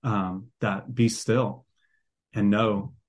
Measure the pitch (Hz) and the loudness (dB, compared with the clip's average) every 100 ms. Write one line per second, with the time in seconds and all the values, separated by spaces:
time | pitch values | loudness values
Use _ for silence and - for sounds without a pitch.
0 | 123 104 92 92 117 _ 110 98 - 123 | -2 -2 -2 -6 -12 _ -4 -4 -8 2
1 | 117 - - 113 113 - _ _ _ _ | 2 2 0 0 0 -4 _ _ _ _
2 | _ _ _ - 101 104 113 101 98 - | _ _ _ 0 2 4 2 0 -6 -14